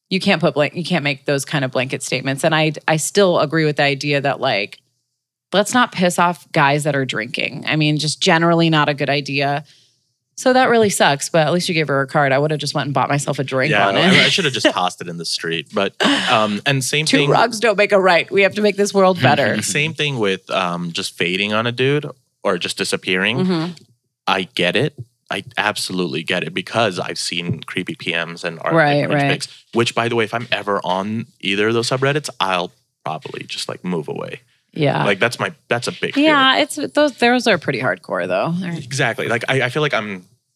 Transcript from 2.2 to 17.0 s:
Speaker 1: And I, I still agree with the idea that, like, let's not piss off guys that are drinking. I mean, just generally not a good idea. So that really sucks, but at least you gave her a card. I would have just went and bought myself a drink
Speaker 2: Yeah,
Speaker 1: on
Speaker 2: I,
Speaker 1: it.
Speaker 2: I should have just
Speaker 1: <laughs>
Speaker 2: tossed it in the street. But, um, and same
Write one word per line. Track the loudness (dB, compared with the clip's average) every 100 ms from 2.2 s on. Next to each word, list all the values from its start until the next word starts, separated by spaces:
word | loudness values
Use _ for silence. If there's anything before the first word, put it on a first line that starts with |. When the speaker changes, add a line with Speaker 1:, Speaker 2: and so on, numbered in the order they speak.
| -4 0
Speaker 1:
And | 2
I, | 2 0 -2 -2
I | 0
still | 0 4 4 4
agree | 2 2
with | 0 2
the |
idea | 0 0 -2 0
that, | 0 -2
like, | 0 0 -4 -10 _ _ _ _ _ _ -4
let's | 0 2
not | 2 2
piss | 2 0 2
off | 0 0 -4
guys | 2 2 2
that | 0
are | -2
drinking. | -2 -4 -6 -6 -6 -6 -2
I | 2
mean, | 2 2
just | -2 -2
generally | 2 4 4 4 4
not | 4 2
a |
good | 0 -2
idea. | -2 -2 -2 -2 -4 -8 _ _ _ _ _ _ -2
So | 2
that | 4 6
really | 4 4
sucks, | 4 2 2 0
but | 2 2
at |
least | 0 0
you |
gave | -2 0
her | 0
a | 0
card. | 2 4
I | 2
would | 2
have | -2
just | -4
went | -4
and | -2
bought | 0 0
myself | 0 -2 -4
a |
drink | -2 0 0
Speaker 2:
Yeah, | 2 2
Speaker 1:
on | 2
Speaker 2:
I, |
Speaker 1:
it. | 4 4
Speaker 2:
I | 4
should | 2
have | 0
just | -2 -2
Speaker 1:
<laughs> |
Speaker 2:
tossed | -2 -2 -4
it | -10
in | -8
the |
street. | -6 -6 -4 -6 -4
But, | -4 -2 0 0 0 2
um, | 2 2 0
and | -2 -2
same | 0 -2